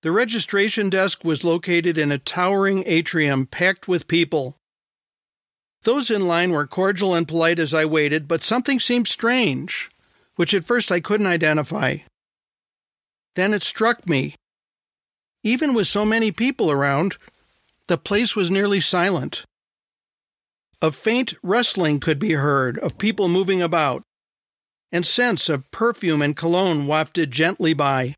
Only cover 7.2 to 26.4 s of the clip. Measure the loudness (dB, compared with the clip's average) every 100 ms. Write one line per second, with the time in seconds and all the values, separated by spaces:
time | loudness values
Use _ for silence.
7.2 | 0 0 2 2 0 2 2 2 2 0
8.2 | -2 -2 0 0 0 0 2 0 0 0
9.2 | 0 2 0 -2 -6 -10 -10 _ _ _
10.2 | _ -4 0 0 0 -2 0 -2 0 0
11.2 | 2 2 2 0 -2 -2 -2 -4 -10 _
12.2 | _ _ _ _ _ _ _ _ _ _
13.2 | _ -2 0 0 -2 0 0 0 0 -2
14.2 | -2 -8 _ _ _ _ _ _ _ _
15.2 | _ _ -2 0 2 2 2 0 2 2
16.2 | 0 0 -2 0 0 2 2 2 0 -4
17.2 | -18 _ _ _ _ _ -4 -4 0 -2
18.2 | 0 -2 0 0 2 0 0 0 2 0
19.2 | -4 -8 -14 _ _ _ _ _ _ _
20.2 | _ _ _ _ _ _ -4 -2 -2 0
21.2 | -2 -6 -2 0 0 0 0 0 0 -2
22.2 | 0 0 0 0 0 -2 -6 -2 -2 0
23.2 | 0 2 0 0 0 0 0 -2 -10 _
24.2 | _ _ _ _ _ _ _ -2 0 0
25.2 | 0 0 0 -2 -6 -4 -2 -2 -2 0
26.2 | 0 -2